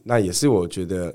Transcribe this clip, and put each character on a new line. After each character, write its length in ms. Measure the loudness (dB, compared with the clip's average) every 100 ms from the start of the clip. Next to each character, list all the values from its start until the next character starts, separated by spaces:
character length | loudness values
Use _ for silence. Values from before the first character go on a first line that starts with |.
那 160 | -2 0
也 140 | 2
是 160 | 2 2
我 180 | 2 0
觉 180 | -4
得 300 | -4 -4 -4